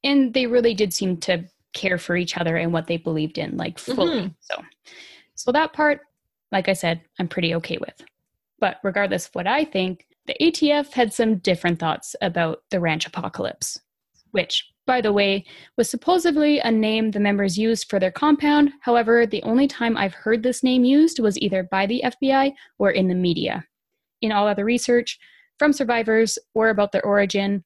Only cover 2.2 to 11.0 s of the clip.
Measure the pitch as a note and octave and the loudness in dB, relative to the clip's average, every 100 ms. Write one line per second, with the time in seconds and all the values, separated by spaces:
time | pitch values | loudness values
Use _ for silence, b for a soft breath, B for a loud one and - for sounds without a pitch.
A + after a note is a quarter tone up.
2.2 | F3 - E3+ E3 E3+ E3 E3 E3+ E3 D#3+ | -2 -4 -2 0 0 -2 -2 -4 -2 -4
3.2 | D#3 - - - E3+ - - B3+ E4+ C4+ | -4 -6 -8 -6 -8 -10 -8 -2 0 0
4.2 | F#3 - - - - _ B B B B | -4 -10 -12 -12 -12 _ B B B B
5.2 | B - - C#4 D#4 - D4+ D4 _ _ | B -8 -2 0 -2 0 0 0 _ _
6.2 | _ _ _ G3 F#3+ F#3 E3+ E3 _ - | _ _ _ -2 0 0 -2 -4 _ -8
7.2 | F3 - E3 E3 - F3 - _ - _ | -6 -2 -2 -4 -6 -8 -10 _ -20 _
8.2 | _ _ _ _ G3 - G3 F#3+ G3 F#3+ | _ _ _ _ -2 -2 -4 -2 -2 -2
9.2 | - - F3+ C4+ D4+ F#3+ F#3 F3 _ _ | -6 -6 -2 -2 -2 -2 -4 -6 _ _
10.2 | - - E4 D#4+ D4 D4 C#4+ - | -10 0 0 2 2 2 0 0